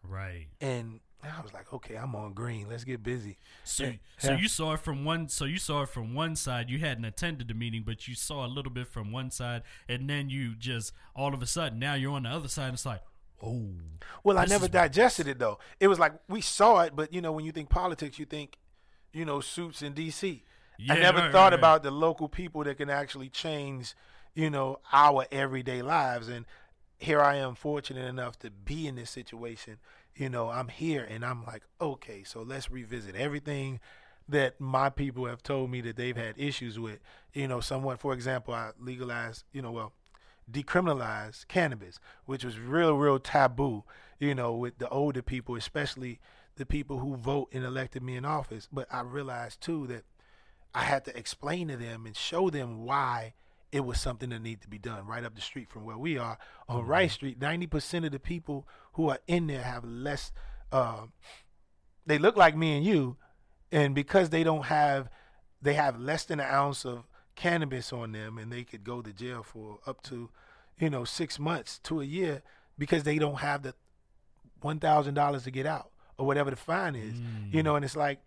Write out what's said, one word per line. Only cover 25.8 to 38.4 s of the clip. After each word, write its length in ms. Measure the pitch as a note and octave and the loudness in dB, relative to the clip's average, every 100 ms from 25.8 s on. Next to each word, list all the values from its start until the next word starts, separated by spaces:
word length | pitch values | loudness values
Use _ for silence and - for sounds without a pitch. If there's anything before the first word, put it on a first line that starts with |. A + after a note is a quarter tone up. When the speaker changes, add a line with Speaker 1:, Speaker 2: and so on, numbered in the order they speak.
Speaker 2:
lives. 480 | B2+ D#3+ C3+ A#2+ A2+ | 0 2 2 -2 -6
And 160 | A#2+ A#2 - - _ - _ | -10 -12 -18 -20 _ -20 _
here 220 | - D3+ | 2 6
I 160 | C#3+ C#3+ | 6 6
am 200 | C3 A#2+ | -2 -4
fortunate 500 | D3+ D3 C3+ C3 B2+ | -4 -4 -6 -8 -6
enough 320 | B2+ B2 - | -6 -8 -10
to 120 | A#2 | -16
be 360 | G2+ G2 D3+ D#3 | -12 -8 -6 -6
in 80 | B2 | -8
this 140 | A2+ | -10
situation. 680 | - A#2+ A#2 A#2+ A2+ - G#2+ - - _ | -12 -14 -12 -12 -12 -16 -18 -20 -20 _
You 160 | - C3+ | -8 -4
know, 200 | B2 A2+ | -2 -2
I'm 180 | A#2+ B2 | -2 -6
here, 360 | - D#3+ D3 | -4 -2 -2
and 220 | A2+ A2 A#2+ | -4 -8 -6
I'm 180 | B2 | -6
like, 200 | A#2 A2 _ _ | -10 -14 _ _
"Okay, 440 | E3 C3 - G2+ | -6 -6 -12 -16
so 200 | G2 A2+ | -14 -14
let's 260 | A2+ C3+ C3 | -10 -10 -8
revisit 460 | B2+ A2+ A#2+ G2+ F#2+ | -10 -10 -10 -10 -4
everything 640 | C#3 D3 D3 C#3+ C3+ B2+ - - - - - | -4 -4 -6 -6 -6 -8 -12 -20 -20 -20 -2
that 300 | D3 C3+ - | 2 2 0
my 300 | C3+ C3 C#3 | 0 2 2
people 340 | - C#3 B2 B2 | 0 -4 -4 -6
have 160 | A#2+ | -8
told 300 | - C#3 C3 | -4 -2 -2
me 100 | B2 | -4
that 140 | A#2 A2+ | -6 -4
they've 200 | B2 A#2+ | -4 -4
had 220 | A2+ G#2+ | -6 -4
issues 400 | C#3+ C3+ B2 A2 | -4 -4 -8 -8
with." 220 | A2+ G#2 - - _ | -10 -12 -20 -20 _
You 140 | C#3+ C#3 | -6 -4
know, 120 | B2 | -4
someone, 380 | - C3+ C3+ B2 | -4 -4 -4 -4
for 160 | C#3 | -4
example, 400 | C3 B2 C3 | -2 -2 -2